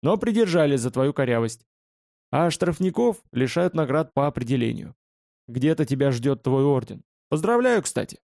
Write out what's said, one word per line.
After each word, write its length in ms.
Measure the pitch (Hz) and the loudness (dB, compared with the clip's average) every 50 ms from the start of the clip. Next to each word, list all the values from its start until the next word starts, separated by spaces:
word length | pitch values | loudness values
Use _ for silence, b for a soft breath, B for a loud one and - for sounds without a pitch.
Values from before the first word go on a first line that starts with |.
Но 140 | - 143 196 | 2 0 0
придержали 580 | 208 226 214 214 226 233 185 165 175 156 147 139 | 2 0 0 2 2 2 2 4 2 4 4 2
за 160 | 131 113 127 | 0 0 -2
твою 220 | 120 127 131 143 | 0 0 0 0
корявость. 520 | 143 - 139 123 120 117 113 113 113 - _ _ _ _ _ _ _ _ _ _ _ _ _ _ | 0 0 0 0 2 0 0 -2 -4 -10 _ _ _ _ _ _ _ _ _ _ _ _ _ _
А 180 | - 139 165 170 | 0 0 0 0
штрафников 720 | 151 - 180 170 165 - 185 185 175 - 240 240 202 - _ _ | 0 0 -2 -2 0 0 -2 -2 0 2 0 0 0 -2 _ _
лишают 440 | - 123 131 123 - 170 175 180 - | -2 -2 -2 0 0 0 0 0 0
наград 380 | 165 156 123 131 151 160 - _ | -2 -2 0 0 -2 -2 -2 _
по 120 | - 139 | -2 -2
определению. 720 | 147 - - 123 113 135 131 117 113 117 110 98 - - _ _ _ _ _ _ _ _ _ _ - | 0 -2 -4 -4 -2 0 0 0 -2 -4 -6 -10 -16 -18 _ _ _ _ _ _ _ _ _ _ -10
Где-то 360 | 117 127 127 151 160 156 156 | -6 0 0 0 2 0 0
тебя 260 | - 143 131 139 139 | -2 0 0 2 0
ждёт 320 | 127 117 117 143 139 - | 0 0 0 -2 -2 -2
твой 220 | _ 135 127 135 135 | _ 0 0 2 2
орден. 400 | 143 143 131 - - - - - _ _ _ _ _ | 2 2 0 -2 -6 -14 -18 -18 _ _ _ _ _
Поздравляю, 540 | - 156 160 196 240 240 247 254 240 214 | -6 -2 0 0 2 2 2 2 2 2
кстати. 380 | - - - - 104 - - - _ | 0 -2 -6 -6 -6 -6 -12 -20 _